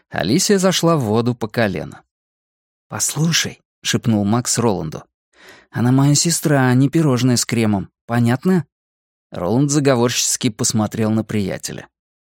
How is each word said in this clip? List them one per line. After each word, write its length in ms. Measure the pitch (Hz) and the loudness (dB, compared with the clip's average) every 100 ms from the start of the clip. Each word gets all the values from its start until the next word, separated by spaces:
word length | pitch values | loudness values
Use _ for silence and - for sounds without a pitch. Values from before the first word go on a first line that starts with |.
| _ | _
Алисия 480 | - - 185 - 196 | -6 0 0 2 2
зашла 380 | 185 - 170 160 | 2 2 2 2
в 60 | |
воду 320 | 113 110 120 | 0 0 0
по 120 | 120 110 | -4 -6
колено. 560 | - 107 90 76 - _ _ _ _ _ _ _ _ _ | -2 -2 -2 -10 -16 _ _ _ _ _ _ _ _ _
«Послушай», — 720 | 110 - - 165 156 - - _ _ | -6 -4 -2 0 0 -4 -8 _ _
шепнул 420 | - 110 123 104 | -2 -2 2 2
Макс 340 | 101 113 127 - | 2 0 0 0
Роланду, — 460 | 117 90 80 62 - _ _ _ - - _ | 0 -2 -4 -10 -16 _ _ _ -20 -20 _
«она 220 | - 120 | -2 2
моя 220 | 135 143 | 4 4
сестра, 540 | 143 170 156 160 143 127 | 2 0 -2 0 2 4
а 60 | |
не 140 | 123 139 | 4 2
пирожное 480 | 160 156 123 127 120 | 2 2 2 2 0
с 80 | |
кремом. 460 | - 120 110 101 87 _ - | 0 0 0 0 -4 _ -4
Понятно?» 600 | 120 117 127 185 185 - _ _ _ _ _ _ | 0 2 2 0 0 -2 _ _ _ _ _ _
Роланд 360 | 101 87 117 143 | -8 -2 0 2
заговорщически 800 | 147 139 123 120 - - - 127 | 2 2 2 0 -2 -4 -2 -4
посмотрел 640 | - 123 110 107 - 110 | -4 -2 -2 -2 -2 -2
на 140 | 110 | -2
приятеля. 640 | 107 107 92 - - - - _ _ _ _ | -2 -4 -4 -6 -10 -12 -16 _ _ _ _